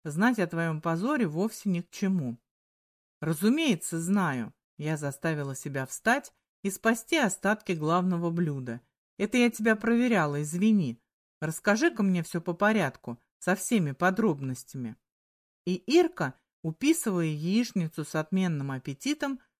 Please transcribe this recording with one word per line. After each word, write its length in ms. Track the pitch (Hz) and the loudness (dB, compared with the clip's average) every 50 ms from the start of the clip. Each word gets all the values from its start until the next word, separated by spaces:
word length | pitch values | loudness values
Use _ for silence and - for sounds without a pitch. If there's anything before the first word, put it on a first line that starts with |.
| - | -10
знать 360 | 156 143 160 214 247 247 220 | -6 -2 2 2 2 2 2
о 80 | 175 | 0
твоем 340 | 165 170 165 165 165 156 151 | -2 -2 -2 -2 -2 -2 -2
позоре 460 | - 170 165 165 196 262 302 285 226 | -2 -2 -2 0 0 0 0 0 0
вовсе 420 | 156 147 165 196 220 - - - 208 | 0 0 -2 -2 -2 -4 -4 -4 -2
ни 100 | 180 170 | -2 -2
к 100 | 175 _ | -4 _
чему. 480 | - - 202 190 190 180 139 120 117 - _ _ _ _ _ _ _ _ _ _ _ _ _ _ _ - | -8 -4 -2 0 0 0 -2 -4 -6 -10 _ _ _ _ _ _ _ _ _ _ _ _ _ _ _ -6
"Разумеется, 800 | 151 156 165 156 185 220 262 320 330 285 196 160 - - 170 165 | -4 -4 -2 2 2 2 2 2 2 2 0 0 -2 -6 -6 -4
знаю". 540 | 165 175 196 208 185 156 135 123 113 - - _ _ _ _ | -2 0 2 2 2 0 -2 -4 -6 -8 -10 _ _ _ _
Я 200 | - 151 156 160 | -8 -4 -4 -4
заставила 580 | 147 151 139 135 - - 165 160 147 143 139 135 | -2 -4 -6 -6 -4 -4 -2 -2 -2 -4 -6 -8
себя 300 | - - 147 139 135 131 | -8 -8 -6 -6 -6 -6
встать 480 | - - - - 220 247 285 - - _ _ _ _ _ _ - | -6 -8 -2 0 0 0 0 -2 -8 _ _ _ _ _ _ -6
и 60 | 202 | -6
спасти 480 | 196 - - 226 226 226 - - 330 | -4 -2 0 0 0 0 0 0 0
остатки 540 | 320 254 190 - - - 196 208 208 - - | 2 2 2 0 0 0 0 0 -2 -2 -4
главного 580 | 180 160 151 156 170 180 180 185 180 170 175 170 | -4 -2 0 2 2 2 2 2 0 0 0 -2
блюда. 520 | 165 170 180 151 143 135 127 123 113 123 - _ _ _ _ _ _ | 0 0 0 -2 -2 -4 -6 -8 -10 -10 -12 _ _ _ _ _ _
"Это 200 | - 196 214 - | -4 -4 0 2
я 120 | 247 240 240 | 4 4 4
тебя 280 | 233 - 214 226 220 | 2 2 2 2 2
проверяла, 640 | 214 220 226 233 233 247 247 233 185 156 147 143 147 | 2 2 2 2 2 4 4 4 2 2 2 0 -4
извини. 600 | 151 147 160 175 202 220 214 202 165 123 117 - _ _ _ _ _ _ _ - | -4 -4 -2 2 4 4 4 4 2 0 -4 -8 _ _ _ _ _ _ _ -8
Расскажи-ка 640 | 156 156 156 - - 208 202 220 302 339 247 226 202 | -6 -6 -6 -2 2 2 2 4 4 2 2 2 2
мне 180 | 190 185 175 | 2 2 0
все 200 | 165 - - 170 | 0 -2 -4 -6
по 120 | 160 180 170 | -4 -4 -2
порядку, 640 | - 202 208 220 214 165 131 - - - 123 120 - _ _ _ - | 2 2 2 4 2 0 -2 -4 -8 -12 -12 -12 -12 _ _ _ -6
со 160 | - 175 190 | -2 0 0
всеми 380 | 196 - - 247 214 165 143 135 | 0 0 0 2 2 2 0 -2
подробностями". 1040 | - 170 185 185 214 226 208 151 139 135 131 127 - - - - 135 123 110 107 - _ _ _ _ _ _ _ _ _ _ _ _ - | 0 0 2 2 2 2 0 0 0 -4 -8 -8 -8 -12 -14 -12 -10 -10 -10 -12 -14 _ _ _ _ _ _ _ _ _ _ _ _ -4
И 100 | 180 185 | -4 -4
Ирка, 580 | - - - 285 349 349 330 - - 165 131 - _ _ _ _ _ | -4 0 4 6 6 6 4 2 -4 -4 -4 -6 _ _ _ _ _
уписывая 680 | - 160 156 - 262 294 330 - - 220 190 175 165 | -6 -6 -4 0 2 2 2 2 2 -2 0 0 0
яичницу 760 | 160 151 147 156 175 196 226 247 - - 190 165 160 - - 147 | 0 -2 -2 -2 0 2 2 0 0 -2 -2 -4 -4 -4 -6 -8
с 120 | - - | -4 -4
отменным 560 | 160 156 - 190 190 185 175 160 143 135 139 | -4 -2 0 0 0 2 2 0 -2 -2 -4
аппетитом, 680 | 135 131 - 151 135 - - 269 302 302 302 277 269 247 _ _ _ | -6 -6 -8 -8 -10 -6 -4 -4 -2 -2 -2 -4 -4 -6 _ _ _